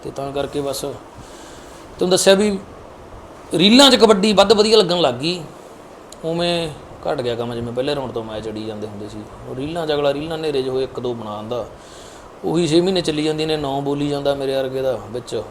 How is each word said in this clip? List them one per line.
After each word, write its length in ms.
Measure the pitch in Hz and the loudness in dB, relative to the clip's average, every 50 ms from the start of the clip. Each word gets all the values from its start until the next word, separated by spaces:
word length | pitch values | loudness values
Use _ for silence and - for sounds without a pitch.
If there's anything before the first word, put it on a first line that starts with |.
| - | -12
ਤੇ 80 | 143 | -12
ਤਾਂ 200 | 127 - 139 139 | -10 -8 -8 -6
ਕਰਕੇ 300 | 139 147 139 135 - 147 | -4 -4 -6 -4 -4 -4
ਬਸ 200 | 143 139 135 - | -4 -4 -4 -4
ਤੈਨੂੰ 1300 | - 143 123 110 - - - - - - - - - - - - - - - - - - - - 185 180 | -6 -8 -8 -10 -14 -18 -20 -20 -20 -20 -18 -20 -18 -18 -20 -20 -20 -20 -20 -20 -20 -20 -6 -2 0 2
ਦੱਸਿਆ 240 | 185 180 - 190 196 | 2 4 6 6 6
ਵੀ 240 | 190 208 214 202 190 - - - - - - - - - - - - - - - - - - - | 6 4 2 0 -2 -8 -12 -20 -20 -20 -20 -20 -20 -20 -20 -20 -20 -20 -20 -20 -20 -12 -4 0
ਰੀਲਾਂ 360 | 170 170 208 226 254 285 269 | 4 6 8 8 8 8 8
'ਚ 40 | 247 | 8
ਕਬੱਡੀ 360 | 220 208 202 220 190 185 220 214 | 6 8 6 6 6 6 2 6
ਵੱਧ 200 | 190 196 196 226 | 6 6 6 6
ਵਧੀਆ 240 | 202 208 220 220 220 | 4 6 6 6 6
ਲੱਗਣ 240 | 202 160 175 180 | 6 4 2 2
ਲੱਗ 120 | 165 139 123 | 2 0 0
ਗਈ, 280 | 120 135 165 180 180 156 143 - - - - - - - - - - - - - - - | 0 -4 -4 -4 -4 -8 -12 -16 -18 -20 -20 -20 -20 -20 -20 -20 -20 -20 -20 -20 -10 -6
ਉਵੇਂ 440 | 160 165 170 175 175 175 170 165 160 143 - - - - - - - | -4 -2 -2 0 0 0 0 -2 -4 -8 -12 -16 -18 -18 -10 -6 -4
ਘੱਟ 140 | 156 143 | -4 -2
ਗਿਆ 140 | 127 120 117 | -2 -4 -2
ਕੰਮ। 180 | 113 120 117 120 | -4 -4 -6 -6
ਜਿਵੇਂ 200 | 117 117 120 117 | -6 -6 -6 -4
ਪਹਿਲੇ 220 | 123 127 143 147 | -4 -2 -2 -2
ਰਾਊਂਡ 160 | 143 131 123 | -4 -4 -6
ਤੋਂ 120 | 113 117 113 | -6 -6 -8
ਮੈਚ 240 | 110 110 110 107 113 | -6 -8 -8 -8 -6
ਅੜੀ 160 | 107 107 110 | -8 -6 -8
ਜਾਂਦੇ 220 | 110 107 104 104 104 | -8 -8 -8 -10 -10
ਹੁੰਦੇ 220 | 101 101 107 107 | -10 -10 -12 -12
ਸੀ, 80 | 107 107 104 104 - - 120 127 | -12 -12 -14 -14 -16 -16 -14 -12
ਉਹ 60 | 127 | -10
ਰੀਲਾਂ 300 | 127 135 151 165 175 165 151 | -8 -8 -6 -4 -6 -2 0
'ਚ 40 | |
ਅਗਲਾ 220 | 151 143 147 143 139 | 0 2 2 0 0
ਰੀਲਾਂ 240 | 143 151 165 165 156 | 0 -4 -6 -6 -4
ਹਨੇਰੇ 240 | 160 156 143 135 | -4 -2 -2 -2
'ਚ 60 | 131 131 | -2 0
ਹੋਏ 160 | 127 131 135 | -2 -2 -2
ਇੱਕ 160 | 127 - - | -4 -6 -6
ਦੋ 140 | 120 123 120 | -4 -4 -4
ਬਣਾ 240 | 117 110 107 104 104 | -4 -6 -8 -8 -8
ਦਿੰਦਾ, 280 | 107 110 120 120 104 - - - - - - - - - - - - - - - - | -8 -6 -6 -6 -6 -8 -12 -18 -20 -20 -20 -20 -20 -20 -20 -20 -20 -20 -20 -8 -4
ਉਹੀ 240 | - 160 165 175 151 | -2 0 0 2 4
ਛੇ 120 | 151 170 | 4 4
ਮਹੀਨੇ 200 | 175 185 190 180 | 4 4 0 0
ਚੱਲੀ 220 | 165 165 156 151 151 | 0 -2 -2 0 0
ਜਾਂਦੀਆਂ 240 | 156 156 156 156 160 | -2 0 -2 -2 -2
ਨੇ, 100 | 156 151 | -2 -2
ਨਾਂ 240 | 147 139 135 139 | -2 -4 -4 -4
ਬੋਲੀ 260 | 143 139 143 143 143 143 | -2 -2 -2 -2 -2 -2
ਜਾਂਦਾ 240 | 143 143 143 143 139 | -2 -2 0 -2 -2
ਮੇਰੇ 200 | 139 135 135 135 | 0 -2 -2 -2
ਵਰਗੇ 260 | 135 135 131 131 135 | -2 -2 -2 -4 -2
ਦਾ 160 | 131 135 127 110 104 101 | -2 -2 -2 -2 -6 -8
ਵਿੱਚ 300 | 107 123 127 - - 117 98 - | -10 -10 -10 -6 -8 -8 -8 -6